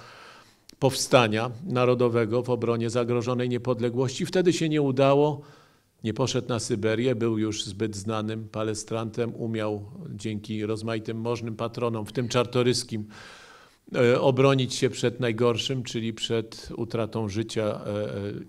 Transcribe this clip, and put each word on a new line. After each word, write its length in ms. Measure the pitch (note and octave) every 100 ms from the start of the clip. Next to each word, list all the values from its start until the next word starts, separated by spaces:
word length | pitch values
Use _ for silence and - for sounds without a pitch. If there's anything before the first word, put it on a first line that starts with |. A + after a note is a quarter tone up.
| - - - - - _ - -
powstania 720 | C3+ C3 - B2+ A#2 G#2+ B2 A2+ -
narodowego 800 | B2 B2 B2 B2 A#2 A2 A#2
w 60 | A#2+
obronie 400 | A#2+ A2 A#2 A#2
zagrożonej 600 | A#2+ A#2 A#2+ A#2 B2 B2
niepodległości. 760 | A#2+ B2 A#2 A#2+ A#2 B2+ - F#3
Wtedy 280 | F#3 F3
się 160 | D#3+ D#3+
nie 120 | D3+
udało. 600 | C#3+ C3 C#3 C#3+ D3 C#3+ - - _ _ _ _
Nie 100 | A2
poszedł 340 | G#2+ B2 B2+ A#2+
na 120 | A#2
Syberię, 560 | - A2+ A2 A2 B2+ A#2
był 220 | A#2 A2
już 260 | G#2+ G#2
zbyt 320 | - F#2+ A2 G2+
znanym 520 | G2 A2 G#2+ A2 A2
palestrantem, 840 | G#2+ A2 G#2+ - A2+ A2+ A#2 A#2+ -
umiał 500 | A#2 A2 G#2+ G#2 G2+ F#3 D3+
dzięki 560 | A2 A2 G#2+ G#2 G#2+ G#2+
rozmaitym 520 | A2 A2 A2+ G#2+ A2+
możnym 380 | A#2 A#2 A#2 G#2+
patronom, 500 | A2+ A#2+ A#2+ A2+ G#2+
w 60 |
tym 160 | - A#2+
Czartoryskim, 800 | B2 A#2+ B2+ B2 B2+ - A2+ G#2+ - - - - - - _ - -
e, 260 | A#2+ B2+
obronić 520 | C#3+ B2+ C3+ C3+ B2+
się 160 | - C3
przed 300 | - B2 -
najgorszym, 640 | A#2+ A2 A#2+ A#2 - C3
czyli 300 | A#2 A#2+ A2+
przed 560 | A2 - A#2 A2 - - -
utratą 520 | A2+ A2+ G#2+ A2+ G#2+
życia, 360 | G2+ A2+ A2+ G#2+
e, 240 | - -
e, 440 | G#2 G#2+ G2+ G2+ A#2+